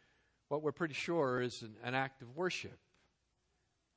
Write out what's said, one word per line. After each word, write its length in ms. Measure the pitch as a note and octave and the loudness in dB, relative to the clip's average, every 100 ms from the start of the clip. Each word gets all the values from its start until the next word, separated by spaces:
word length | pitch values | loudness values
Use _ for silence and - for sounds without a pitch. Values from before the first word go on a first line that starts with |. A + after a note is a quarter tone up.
| _ _ _ _ - | _ _ _ _ -4
what 120 | C#3+ | -2
we're 100 | D3+ | 0
pretty 220 | - E3+ | 0 0
sure 480 | C3 - E3+ C3+ B2+ | -2 0 4 4 4
is 220 | B2 - | 2 -2
an, 100 | A2+ G#2+ | -10 -8
an 120 | A#2 C3 | -2 0
act 260 | C3+ - | 0 -4
of 140 | A#2+ C#3 | -12 -4
worship. 420 | F3+ - - - _ _ _ _ _ _ _ _ _ _ _ | -2 -2 -8 -12 _ _ _ _ _ _ _ _ _ _ _